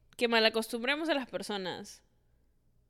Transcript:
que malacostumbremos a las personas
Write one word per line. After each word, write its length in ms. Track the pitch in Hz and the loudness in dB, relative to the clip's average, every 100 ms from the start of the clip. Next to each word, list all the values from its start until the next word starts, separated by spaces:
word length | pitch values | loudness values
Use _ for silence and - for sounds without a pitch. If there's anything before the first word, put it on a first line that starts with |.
| _ - | _ -2
que 120 | 233 | 2
malacostumbremos 800 | 226 220 220 220 240 247 294 320 | 4 4 2 -2 -2 -2 0 0
a 60 | |
las 140 | 285 240 | 0 -2
personas 760 | 185 196 208 185 120 202 - _ _ _ _ _ _ _ _ _ | -6 -4 -4 -4 -6 -10 -18 _ _ _ _ _ _ _ _ _